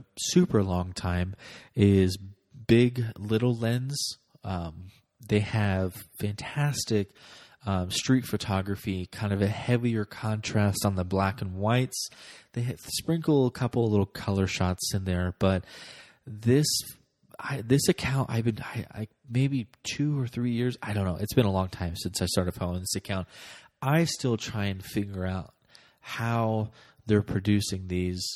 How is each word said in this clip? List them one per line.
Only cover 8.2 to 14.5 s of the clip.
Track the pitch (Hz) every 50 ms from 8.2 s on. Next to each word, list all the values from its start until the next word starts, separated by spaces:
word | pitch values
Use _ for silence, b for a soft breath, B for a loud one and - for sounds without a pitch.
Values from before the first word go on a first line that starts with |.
| 117
photography, | - - 104 - 104 98 95 95 101 101 - - 104 95 92 90
kind | - - - 110 101 101
of | 98
a | 101
heavier | 101 104 - - - 123 117 120 120 113 110 104
contrast | - - - - 107 107 107 110 - - 110 104 101 92 - -
on | 104 98
the | 95 90
black | 90 98 95 98 95 95 -
and | 110 92 92
whites. | 95 101 110 120 127 131 123 - - - - B B B B B B B B -
They | 120
ha-, | 117 127 -
sprinkle | - - - - - - - 165 170 151 165 151 139 127
a | 123
couple | - - 131 120 - 123 117 110
little | 104 101 95
color | - - - - - 98 95 95
shots | 92